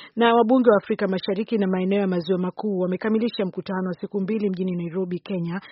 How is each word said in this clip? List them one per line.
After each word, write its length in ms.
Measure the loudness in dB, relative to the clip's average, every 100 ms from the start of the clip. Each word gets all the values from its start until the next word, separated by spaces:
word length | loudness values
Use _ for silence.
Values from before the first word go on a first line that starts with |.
| -8 2
Na 180 | 4
wabunge 360 | 6 6 6 6
wa 60 | 4
Afrika 320 | 2 -2 -2
Mashariki 500 | -2 -2 -4 -2 0
na 80 | 0
maeneo 340 | 0 0 0
ya 60 | 0
Maziwa 320 | 0 0 -2
Makuu 400 | -2 -4 -4 -2
wamekamilisha 680 | -2 -2 0 0 0 -2
mkutano 440 | -4 -6 -6 -4 -4
wa 60 |
siku 260 | -6 -6 -4
mbili 300 | -2 -2 -2
mjini 260 | -2 -2 -4
Nairobi, 420 | -4 -4 -4 -6
Kenya, 420 | -6 -6 -4 -6 -10